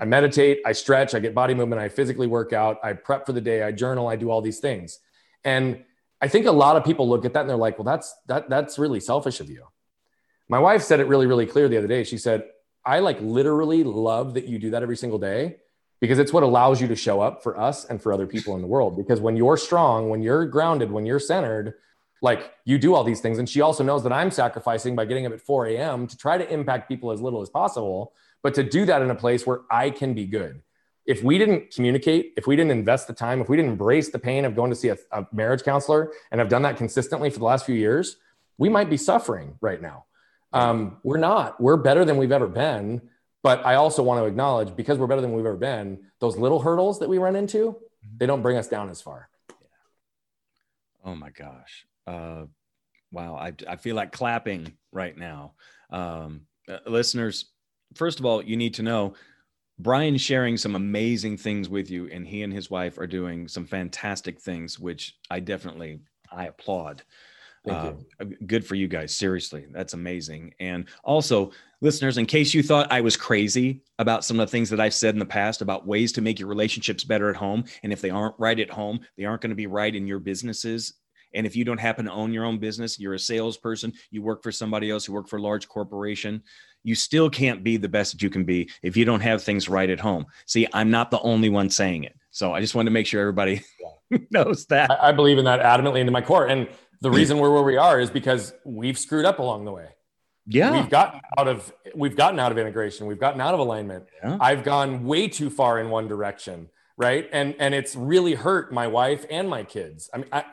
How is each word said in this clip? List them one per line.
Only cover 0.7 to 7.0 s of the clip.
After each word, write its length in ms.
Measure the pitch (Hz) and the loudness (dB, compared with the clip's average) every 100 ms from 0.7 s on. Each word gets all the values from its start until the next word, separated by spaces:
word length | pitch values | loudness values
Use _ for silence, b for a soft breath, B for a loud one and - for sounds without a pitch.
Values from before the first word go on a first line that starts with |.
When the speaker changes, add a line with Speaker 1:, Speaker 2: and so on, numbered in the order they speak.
Speaker 1:
stretch, 420 | 110 - 135 135 | -2 2 4 4
I 40 | 113 | 0
get 160 | 110 | -2
body 180 | 117 127 | 0 0
movement, 260 | 123 120 113 | 2 0 -2
I 80 | 107 | -4
physically 360 | - 127 123 123 | -2 -2 0 0
work 260 | 117 113 | 0 0
out, 240 | 110 110 107 | 0 0 0
I 120 | 110 | -4
prep 320 | 98 - 135 135 | -6 -2 -4 -2
for 60 | |
the 80 | 120 | -4
day, 200 | 113 110 | 0 0
I 100 | 107 | 0
journal, 360 | 104 123 127 120 | -2 -2 -2 -2
I 80 | 110 | -2
do 140 | 117 | -2
all 100 | 113 | -2
these 180 | 110 107 | -2 -4
things. 400 | 139 104 87 - _ _ _ _ | -4 -6 -10 -18 _ _ _ _
And 400 | 139 131 131 - _ _ _ - | -2 0 0 -4 _ _ _ -4
I 60 | 143 | 2
think 180 | 208 226 | 4 6
a 40 | |
lot 240 | 151 139 156 | 6 8 6
of 80 | |
people 220 | 156 160 | 4 2